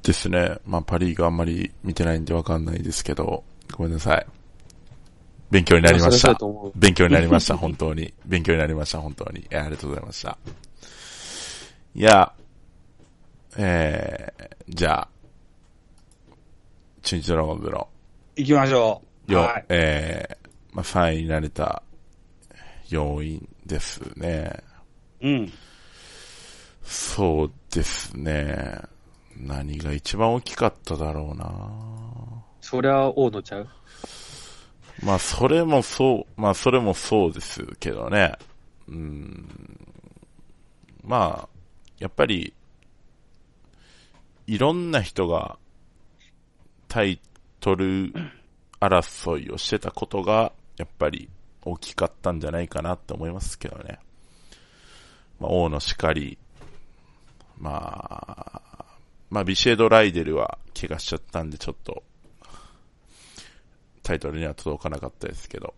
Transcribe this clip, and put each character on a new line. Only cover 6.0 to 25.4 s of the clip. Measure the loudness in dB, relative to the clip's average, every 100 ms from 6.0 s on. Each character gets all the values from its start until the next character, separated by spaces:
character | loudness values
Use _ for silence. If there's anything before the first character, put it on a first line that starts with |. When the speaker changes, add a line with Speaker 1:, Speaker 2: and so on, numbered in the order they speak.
Speaker 1:
ま | 8
し |
た。 |
Speaker 2:
い |
や、 | 8
そ | 8
れ |
は | 6
そ | 0
う |
だ | -6
と |
思 | -10
う。 |
Speaker 1:
勉 | 6 6
強 | 8 6
に |
な | 8
り | 6
ま | 4
し | 4
た、 | 0
Speaker 2:
<laughs> |
Speaker 1:
本 | -2 -2
当 | -4
に。 | -2 -6 -10 -2
勉 | 0
強 | 2
に | 2
な | 2
り |
ま | -2
し | -4
た、 | -6
本 | -8
当 | -8 -10
に。 | -10 -8
え、 | -6
あ | -6
り |
が | -6
と | -8
う |
ご | -8
ざ |
い |
ま | -10
し | -10
た。 | -10 -10 -12 -16 -20 -20 -20 -20 -20 -18 -16 -14 -14 -14 -18 -20 -16
い | 4
や、 | 8 10 8 2 -20 -20 -20 -20 -20 -20 -20 _ -20 -20 -16 -2
え | 2 4 2 0 -6 -8 -12 -16 -20 -20 -12
ー、 |
じ | 0
ゃ | 2 2
あ、 | -2 -14 -20 -20 -20 _ _ _ _ -20 -20 _ _ -20 _ -20 -20 -20 -20 -12
中 | -6 -4
日 | 0
ド | 0
ラ |
ゴ | 0
ン | -4
ズ | -6
の | -6 -8 -14 -20 -20 -18
Speaker 3:
行 | -6 4
き |
ま | 4 6
し |
ょ | 4 4 2 -8 _ 2
う。 |
Speaker 1:
よ、 | 4
Speaker 3:
は | 4 0
い。 | 0
Speaker 1:
え | 2 2 2 -2 -6 -10 -14
ー、 | -20 -20 -12
ま | -8
あ、 |
三 | -2 2 2 2
位 |
に | -2
な | -2
れ | -2
た | -4 -4 -4 -10 -20 -20 -20 -20 -20 -20 -20 -20 -18 -6
要 | -4 -2 -4
因 | -6 -8 -12 -20
で | -6 -6
す | -6 -10 -14 -8
ね。 | -4 -4 -6 -10 -16 -20 -20 -20 _ -6
Speaker 3:
う | 0
ん。 | 0